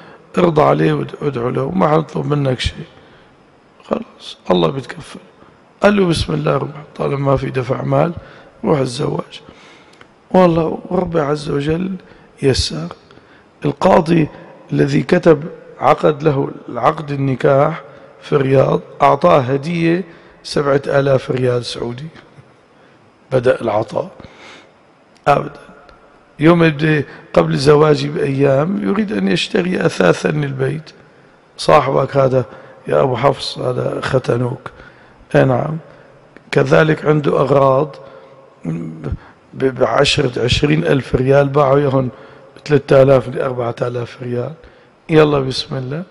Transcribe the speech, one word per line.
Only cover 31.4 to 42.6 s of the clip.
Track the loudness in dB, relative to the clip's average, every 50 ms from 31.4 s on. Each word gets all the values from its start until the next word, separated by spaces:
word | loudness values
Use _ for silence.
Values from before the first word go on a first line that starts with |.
| _ _ _
صاحبك | -4 2 4 4 4 4 2 0 0 0 0 2
هذا | 2 2 2 2 0 -2 -2 -8 -20 -20 -20 -20 -18 -6 -2
يا | 0 2
أبو | 2 2 0
حفص، | 0 2 0 0 0 -4 -12 -10 -6
هذا | -6 -4 -4 -4 -4 -4 -4 -6
ختنوك. | -4 -2 -2 -2 0 0 -2 -2 -2 -4 -6 -8 -12 -16 -18 -20 -20 -20 -20 -20 -20 -20 -20 -20 -8 -2 2
أي | 2 4
نعم. | 2 2 0 -2 -4 -6 -8 -10 -14 -20 -20 -20 -20 -20 -20 _ _ -20 -20 _ _
كذلك | 0 0 2 4 4 4 4 2 0 0 0
عنده | 0 0 2 2 0 0 2
أغراض | 2 2 2 2 4 4 2 2 0 -4 -6 -14 -20 -20 -20 -20 -20 -20 -20 -20 -20 -20 _ _ -10
ب-، | -8 -8 -8 -8 -12 -12 -12 -10 -10 -10 -10 -12 -16 -20 _ _ _ -8
بعشرة، | -4 -4 -2 0 0 0 2 2 2 2 2 2 0 0 -2 -2 -2 -2
عشرين | -2 0 0 2 2 2 2 2
ألف | 2 0 0 0 -2 -2
ريال، | 0 2 4 4 4 4 4
باعوا | 2 2 2 4 4 2
يهون | 2 2 0 0 -2 -2 -6 -12 -18 -20 -20 -20 -20 -20 -20
بثلاثة | -12